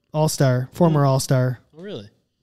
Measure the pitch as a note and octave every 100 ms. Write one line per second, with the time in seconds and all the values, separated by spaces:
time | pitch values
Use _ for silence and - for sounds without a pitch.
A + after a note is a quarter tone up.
0 | _ D#3 D#3 - C3+ B2+ B2+ - E3+ D3+
1 | C#3 C3+ - C3+ B2+ B2 _ D3+ G3 D#3
2 | G#2 _ _ _